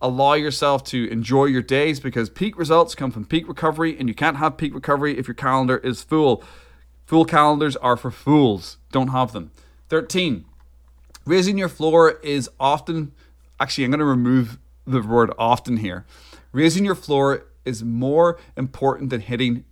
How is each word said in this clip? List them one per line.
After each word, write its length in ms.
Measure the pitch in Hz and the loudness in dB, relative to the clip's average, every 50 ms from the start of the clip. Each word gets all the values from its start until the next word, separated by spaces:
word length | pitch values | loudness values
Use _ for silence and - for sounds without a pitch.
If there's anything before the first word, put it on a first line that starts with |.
allow 320 | 123 127 127 131 139 143 147 | -4 -2 0 2 4 4 4
yourself 500 | 151 151 151 139 - 147 143 139 135 135 | 2 2 -2 -4 0 0 2 0 0 -2
to 260 | - - 123 117 104 | -4 -6 -4 -4 -4
enjoy 320 | 113 113 110 110 131 135 139 | -4 -6 -2 0 2 2 4
your 160 | 143 131 127 | 4 2 0
days, 380 | 113 - 131 139 147 160 147 131 | 0 0 0 0 0 0 -2 -4
because 300 | - 131 117 120 113 - | -6 -6 -4 -4 -6 -6
peak 280 | - - 185 220 - | -4 -6 -6 -6 -4
results 380 | - 165 143 160 170 165 165 - | -4 -2 2 4 4 4 2 0
come 160 | - 143 127 | -8 -8 -6
from 140 | 107 110 104 | -6 -8 -6
peak 220 | - 160 170 165 143 | -4 -4 -4 -4 -4
recovery, 460 | - - 165 156 151 160 165 160 147 - | -8 -4 -2 -2 0 0 -2 -4 -2 -4
and 80 | 131 | -4
you 80 | 117 104 | -4 -2
can't 220 | - 147 160 143 | 0 -2 -2 0
have 180 | 139 156 156 - | 0 -2 -2 -2
peak 180 | - 160 143 - | -2 -8 -8 -8
recovery 440 | 135 - 147 143 139 147 147 127 120 | -6 -2 -2 0 0 0 -2 -2 -4
if 80 | 127 | -6
your 80 | - 117 | -8 -8
calendar 420 | - 139 127 131 131 131 127 127 | -4 -2 0 0 2 2 0 0
is 240 | - - 127 113 - | -2 -2 -4 -6 -6
full. 400 | - - 156 156 151 131 113 - - - - - - - - - - _ _ _ _ | -6 -2 0 2 4 4 2 0 -2 -14 -20 -20 -20 -20 -20 -20 -20 _ _ _ _
Full 200 | - 160 160 160 | 0 2 2 2
calendars 500 | 160 165 151 151 147 151 143 151 143 131 | 4 4 4 4 4 4 2 0 -2 -4
are 220 | - - 123 123 | -2 0 0 0
for 120 | 117 - 123 | 0 -2 -10
fools. 680 | - - - 139 151 151 139 117 101 90 - - - _ _ - - | -10 -6 0 2 4 4 4 4 2 -2 -6 -12 -20 _ _ -6 -4
Don't 160 | 135 127 135 | -2 -2 -2
have 240 | 131 127 127 110 110 | 0 -2 -2 -2 -4
them. 180 | 98 78 78 _ _ - _ _ _ _ - | -10 -14 -14 _ _ -20 _ _ _ _ -4
Thirteen, 560 | 160 160 165 - - 185 180 156 113 85 - - - - - - _ _ _ _ _ _ _ _ - - - | -4 -2 -2 -2 -4 -2 -2 -2 -2 -4 -8 -14 -20 -20 -20 -20 _ _ _ _ _ _ _ _ -20 -12 -4
raising 320 | 135 175 190 180 196 202 | 0 0 2 2 0 0
your 120 | 196 190 165 | -2 -4 -4
floor 420 | - - 151 160 160 170 165 156 - - - | -4 -4 0 4 6 6 6 6 4 0 -4
is 260 | 147 143 139 117 - _ - | -4 -4 -4 -4 -6 _ -2
often, 520 | 131 139 147 143 - - 165 160 151 143 - _ _ _ _ _ _ _ _ - | 0 0 0 0 -4 -6 -6 -6 -6 -8 -12 _ _ _ _ _ _ _ _ -8
actually, 240 | 135 127 - 139 131 | -6 -6 -4 -4 -2
I'm 80 | 123 | 0
gonna 140 | 139 151 151 | 0 0 0
remove 520 | 143 131 123 120 123 131 131 120 110 120 - _ _ _ _ - | 0 2 2 2 2 2 2 0 -2 -6 -16 _ _ _ _ -8
the 140 | - 127 127 | -4 -4 -2
word 300 | 104 107 117 120 117 101 - | -2 2 2 2 2 2 0
often 400 | - 113 117 123 - - 127 120 | -2 0 0 -2 -2 -4 -6 -6
here. 280 | 110 107 90 87 90 - _ - - - - - - _ _ | -6 -6 -6 -10 -12 -14 _ -20 -20 -20 -20 -20 -20 _ _
Raising 340 | - 131 156 165 151 190 202 | -2 0 0 2 2 0 -2
your 100 | 202 180 | -2 -4
floor 500 | 180 - 151 143 139 139 139 135 - - - _ _ - | -4 -4 -2 0 0 0 0 -2 -4 -8 -16 _ _ -10
is 180 | 127 120 107 113 | -10 -10 -8 -6
more 560 | 117 117 120 131 135 147 165 170 175 170 - - - - | -6 -4 -4 -2 0 2 2 2 2 0 -2 -10 -16 -10
important 540 | - 131 131 - - 135 135 123 - 143 127 | -8 -8 -4 2 4 4 4 4 0 -4 -6
than 120 | 127 113 | -6 -6
hitting 440 | 95 107 123 117 131 123 120 123 - _ | -6 -6 -4 -2 -2 -2 -2 -4 -6 _